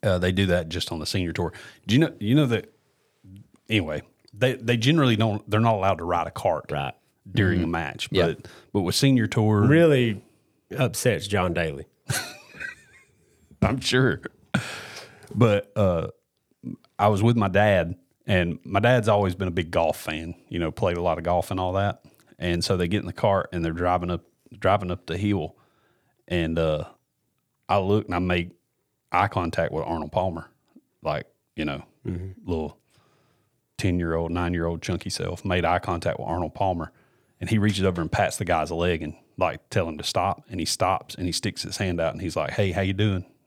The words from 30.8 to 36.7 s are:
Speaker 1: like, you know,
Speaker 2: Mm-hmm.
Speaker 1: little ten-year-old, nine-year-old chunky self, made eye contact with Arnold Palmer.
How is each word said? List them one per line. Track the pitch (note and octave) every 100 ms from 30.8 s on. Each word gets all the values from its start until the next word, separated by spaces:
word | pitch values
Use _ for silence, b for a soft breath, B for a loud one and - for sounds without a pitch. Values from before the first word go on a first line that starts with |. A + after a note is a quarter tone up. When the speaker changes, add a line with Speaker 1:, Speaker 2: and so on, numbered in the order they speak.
| _ _
Speaker 1:
like, | D#2 D2 - _ _ -
you | D#2
know, | C#2 - _ -
Speaker 2:
Mm-hmm. | F2+ F#2+ F#2+ G2
Speaker 1:
little | E2 D2+ - _ _ _ _ _ _ _ _ _ -
ten-year-old, | G2 F2 E2+ E2 E2
nine-year-old | E2+ F2 F2 E2 E2+
chunky | - F2 F2+
self, | - F2 F2 G2
made | F2+ E2+
eye | F2
contact | - E2+ F2 -
with | -
Arnold | E2 E2 -
Palmer. | G2